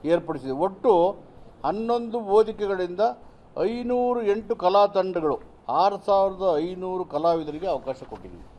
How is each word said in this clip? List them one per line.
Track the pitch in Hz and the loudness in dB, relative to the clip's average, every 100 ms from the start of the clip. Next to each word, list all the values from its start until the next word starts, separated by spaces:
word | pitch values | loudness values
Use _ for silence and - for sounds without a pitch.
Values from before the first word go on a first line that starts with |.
ಏರ್ಪಡಿಸಿದೆ. | 147 170 165 151 135 | 2 0 0 -8 -6
ಒಟ್ಟು | 131 190 190 254 185 180 202 - - - - | -2 -2 0 4 6 4 -2 -18 -20 -20 -6
ಹನ್ನೊಂದು | - 214 226 240 233 233 | -6 -4 -2 -2 -2 -8
ವೇದಿಕೆಗಳಿಂದ | 202 208 220 208 202 190 180 180 226 240 - - - - | 2 4 4 -2 -4 -2 -4 0 0 -2 -18 -20 -14 -2
ಐನೂರ | 185 240 240 247 247 240 | -2 -2 -2 0 0 0
ಎಂಟು | 208 208 214 226 | 0 -2 -2 0
ಕಲಾ | 180 196 202 | 4 4 4
ತಂಡಗಳು, | 196 190 175 156 131 - - - | 2 -2 -2 -2 -2 -8 -16 -4
ಆರು | 143 196 196 - | 2 2 0 2
ಸಾವಿರದ | 196 196 185 190 151 | 2 2 0 0 0
ಐನೂರು | 170 185 185 185 | -2 -6 -6 -6
ಕಲಾವಿದರಿಗೆ | 175 147 170 165 151 151 185 | -4 0 0 0 -4 -6 -4
ಅವಕಾಶ | 139 127 131 - | -4 -6 -10 -12
ಕೊಟ್ಟಿದ್ದೀವಿ. | 110 95 85 - | -16 -16 -18 -20